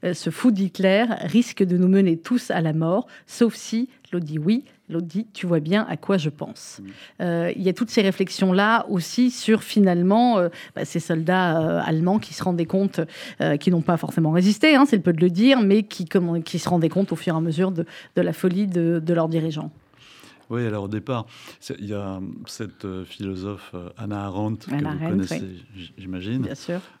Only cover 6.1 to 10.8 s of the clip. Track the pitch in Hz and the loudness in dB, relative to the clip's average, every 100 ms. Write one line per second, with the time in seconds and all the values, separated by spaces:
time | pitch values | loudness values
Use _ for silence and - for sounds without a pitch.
6.1 | 196 151 - - - - - 98 - - | 0 0 -6 -14 -14 -18 -18 -18 -20 -20
7.1 | _ 175 170 170 - 190 180 226 - 196 | _ -4 -2 -2 -2 -2 -2 0 2 2
8.1 | 190 190 - 190 185 208 226 - 202 160 | 2 -4 0 2 4 4 2 0 -4 -2
9.1 | - 254 247 - 220 - - 190 175 180 | 0 0 0 0 0 2 4 4 4 4
10.1 | 214 247 214 175 - - - | 4 4 4 0 -2 -14 -8